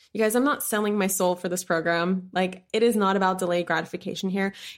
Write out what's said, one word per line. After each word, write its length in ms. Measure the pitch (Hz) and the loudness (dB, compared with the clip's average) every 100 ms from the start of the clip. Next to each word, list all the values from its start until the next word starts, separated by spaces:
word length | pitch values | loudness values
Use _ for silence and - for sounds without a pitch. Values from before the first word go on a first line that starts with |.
| _ | _
You 100 | 208 | 0
guys, 140 | 220 240 | 2 2
I'm 80 | |
not 180 | 277 285 | 2 0
selling 340 | - 214 214 208 | -2 -2 0 2
my 120 | 190 | 0
soul 260 | - 180 | 2 0
for 140 | 180 185 | 0 -2
this 160 | 180 | -4
program. 680 | - 165 170 170 175 190 180 | -2 0 2 0 2 0 -2
Like, 320 | 180 185 185 _ | -2 -2 -4 _
it 120 | 220 | 2
is 100 | 233 | 2
not 220 | 214 196 196 | 4 2 4
about 220 | 185 185 | 2 0
delayed 280 | 175 175 175 | -2 -2 0
gratification 640 | 160 170 180 190 - 190 | -2 -2 -8 -10 -6 -4
here. 240 | 190 196 - - | -2 -2 -4 -18